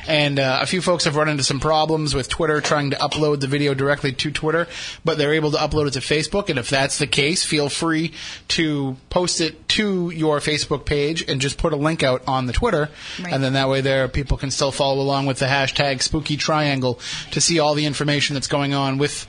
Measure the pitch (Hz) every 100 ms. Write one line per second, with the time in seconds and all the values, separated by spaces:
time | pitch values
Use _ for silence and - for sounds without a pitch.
0 | - 151 147 139 131 131 139 185 180 175
1 | 165 147 156 147 131 139 151 156 156 156
2 | 147 139 123 - 160 151 - 151 143 135
3 | 147 151 151 147 135 143 143 135 139 143
4 | 139 127 156 - 156 160 170 - - -
5 | 165 151 147 156 151 147 151 156 147 131
6 | - 151 151 202 196 135 - 135 139 -
7 | 139 - 143 185 - 151 143 - 165 160
8 | 165 - - - - - 160 143 135 131
9 | - 180 180 - 160 - - - 208 185
10 | 175 160 156 147 156 147 - 143 - 147
11 | 143 165 - 139 139 - 165 147 151 165
12 | 135 127 - 131 123 - 233 160 151 -
13 | - - 180 170 131 135 135 135 135 135
14 | 127 151 131 139 135 - 139 - 139 135
15 | 139 139 139 127 131 139 135 - 143 131
16 | - 156 151 151 - 156 147 135 127 117
17 | - - - 147 - 165 151 151 151 139
18 | 147 143 - 143 - 143 139 139 135 135
19 | 143 -